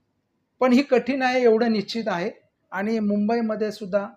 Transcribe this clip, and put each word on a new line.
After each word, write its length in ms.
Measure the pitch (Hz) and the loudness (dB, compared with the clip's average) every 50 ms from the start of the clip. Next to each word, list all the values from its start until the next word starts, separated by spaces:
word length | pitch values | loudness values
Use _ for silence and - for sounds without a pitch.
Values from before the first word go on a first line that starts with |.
| _ _ _ _ _ _ _ _ _ _ _ _ | _ _ _ _ _ _ _ _ _ _ _ _
पण 120 | 254 254 247 | 2 4 4
ही 100 | 240 285 | 4 4
कठीण 400 | - 262 233 240 - 269 269 262 | 4 2 0 0 0 -4 -2 0
आहे 200 | 254 247 262 247 | 0 0 2 4
एवढं 300 | 233 220 226 240 233 220 | 4 4 4 4 2 0
निश्चित 320 | 208 196 - - 226 220 | -2 -2 -4 -6 -6 -4
आहे. 240 | 214 190 170 175 220 - - _ _ _ _ _ _ - | -4 -4 -4 -4 -6 -8 -12 _ _ _ _ _ _ -8
आणि 260 | 185 202 214 226 226 | -6 -4 -2 -2 -2
मुंबईमध्ये 760 | 214 208 208 208 208 208 233 240 233 220 214 202 220 214 202 | 0 0 0 0 0 0 0 -2 -2 -2 -2 -4 -4 -6 -6
सुद्धा 360 | - 220 185 185 202 196 226 233 | -8 -10 -4 -4 -4 -4 -4 -12